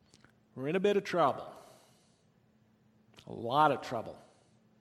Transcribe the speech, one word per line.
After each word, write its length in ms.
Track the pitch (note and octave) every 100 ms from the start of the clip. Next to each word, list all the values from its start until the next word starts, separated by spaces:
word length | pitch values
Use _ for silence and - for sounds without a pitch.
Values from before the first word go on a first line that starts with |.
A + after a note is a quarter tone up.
| _ _ _ _ _ C3
We're 120 | C#3
in 80 | F#3
a 40 |
bit 180 | G3+ G3+
of 60 |
trouble. 480 | G3 F3+ C#3+ - - - - - _ _ _ _ _ _ _ _ _ _ _ _ _ - -
A 60 |
lot 380 | - A#2 C#3 D3+
of 100 | B2
trouble. 360 | - A#2 F#2 - - _ _ _ _ _